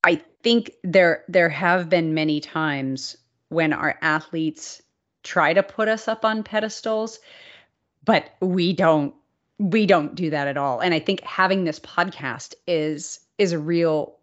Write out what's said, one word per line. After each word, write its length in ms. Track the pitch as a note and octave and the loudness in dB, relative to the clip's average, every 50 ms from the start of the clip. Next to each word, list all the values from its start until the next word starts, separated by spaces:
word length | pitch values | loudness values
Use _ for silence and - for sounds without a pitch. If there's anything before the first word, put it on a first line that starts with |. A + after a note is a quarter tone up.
I 200 | - F3 E3+ D3+ - _ _ _ | 4 4 2 0 -2 _ _ _
think 280 | - A#3 A#3 A#3 - - - _ | 0 2 2 2 0 -4 -16 _
there, 420 | - F#3 E3 F#3+ F3+ E3+ D#3 - - - | -8 2 4 6 6 6 2 0 -6 0
there 220 | F3 F#3 E3+ E3 | 2 2 2 2
have 400 | D3 C#3+ F#3+ F3 F3 F#3 F3 D#3+ | 0 -2 0 0 2 0 2 0
been 240 | F3+ F3 E3 D#3+ D#3 | 0 0 2 0 -2
many 260 | D#3 D#3 D#3 D3+ D3 | -2 0 0 -2 -2
times 760 | D3 - - D#3+ D#3 D#3 C#3+ C#3 C3+ C3+ C3+ C3 - - - _ _ _ _ _ _ _ | -4 -6 -4 -4 -2 -2 -2 -2 -4 -6 -6 -6 -10 -14 -16 _ _ _ _ _ _ _
when 220 | D#3+ E3 D#3+ D#3 D3 | -2 0 0 0 0
our 240 | - - D3+ - - | -2 -2 -4 -4 -2
athletes 800 | - D#3+ D#3 D#3 D#3 - - D#3+ D#3+ D#3 D3+ - - - - - _ _ _ _ _ _ _ _ | -2 -2 -2 -2 -4 -6 -6 -4 -4 -4 -6 -8 -18 -18 -20 -20 _ _ _ _ _ _ _ _
try 300 | - - - F3+ D#3 D3 | -16 -4 0 2 2 4
to 100 | E3+ G3 | 4 2
put 260 | F#3+ - - - A3 G#3+ | 0 0 -4 -4 -2 -2
us 200 | A3 G#3+ - - | -2 -2 -4 -6
up 160 | A3 A3 - | -4 -2 -2
on 180 | A3 A3 A3 | -2 -2 -2
pedestals, 760 | G#3 - G#3+ G#3+ G#3+ G#3+ G#3+ - - A3+ A3 G#3+ A3 A3 A3 - _ - - - - - - - _ _ _ _ _ _ _ _ _ | -6 -4 -4 -4 -4 -4 -8 -8 -6 -4 -2 -2 -4 -6 -8 -16 _ -20 -20 -20 -20 -20 -20 -20 _ _ _ _ _ _ _ _ _
but 260 | - A3 D#3 - - _ _ | 4 4 4 2 -2 _ _
we 320 | F#3 F#3 F3+ F#3 E3+ F3 | -2 0 2 2 2 2
don't, 420 | F#3 E3 F#3+ E3 D#3+ D3+ C#3+ - - _ _ _ _ _ _ _ _ _ | 2 4 4 4 4 4 2 -2 -6 _ _ _ _ _ _ _ _ _
we 260 | G#3 F#3 E3+ A3+ G#3+ | -2 2 2 2 6
don't 300 | F#3+ G3 E3+ D3 D3 - | 6 4 4 4 -2 -6
do 160 | - F#3 D#3 | -6 -4 -4
that 180 | D3+ D3 C#3+ C#3 | -2 -2 -4 -4
at 80 | C#3 | -4
all. 240 | C#3+ C#3 C#3 B2+ A#2 | -2 -2 -2 -2 -2
And 140 | - F3+ E3+ | 0 0 0
I 40 | D#3 | 0
think 200 | - - G3 F3+ | 0 -2 -4 -4
having 420 | - - - - F#3+ F#3 G3 G3 F3+ | -6 -10 -2 0 2 2 2 0 0
this 140 | D#3+ D3+ - | -2 -4 -6
podcast 720 | - - - - F3 F#3+ - - C#3+ C3+ A2+ C3 - - - _ _ | -14 -6 -2 -2 -2 -2 -4 -10 -10 -8 -8 -10 -12 -18 -20 _ _
is, 540 | - F3 D#3+ D3+ D#3 D3+ D3 - - - - _ _ _ | -4 -2 -2 -2 -2 -4 -6 -10 -14 -16 -18 _ _ _
is 160 | - G#3 F3+ | -2 0 0
a 60 | E3+ D#3+ | 0 -4
real 580 | D3+ D#3+ E3+ E3+ E3+ E3 D#3 D#3 - - - _ | -2 -2 0 2 2 2 0 0 -2 -6 -12 _